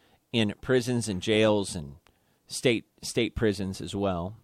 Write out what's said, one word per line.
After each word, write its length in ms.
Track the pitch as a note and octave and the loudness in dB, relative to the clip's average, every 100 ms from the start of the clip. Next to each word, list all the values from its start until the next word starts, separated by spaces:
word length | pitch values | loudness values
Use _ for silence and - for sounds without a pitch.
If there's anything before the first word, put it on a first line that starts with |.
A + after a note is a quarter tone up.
| _ _ _ | _ _ _
in 220 | A#2 G#2+ - | 0 0 -2
prisons 480 | - B2+ A#2+ A#2+ A2 | 0 2 2 0 -2
and 120 | F2+ | -4
jails 540 | A2 G#2+ A2 G#2 F#2+ | 2 4 6 4 0
and 220 | F2+ C#2 C2+ _ _ _ _ - | -6 -10 -14 _ _ _ _ -14
state, 400 | - C3+ A2+ - _ | -2 0 0 -2 _
state 320 | - - A2+ | -6 -2 -2
prisons 460 | - A2 G2 F#2+ F#2 | 0 0 0 -4 -6
as 140 | E2+ | -6
well. 420 | G2+ G2 F2 F2+ A2 | -2 -2 -2 -6 -10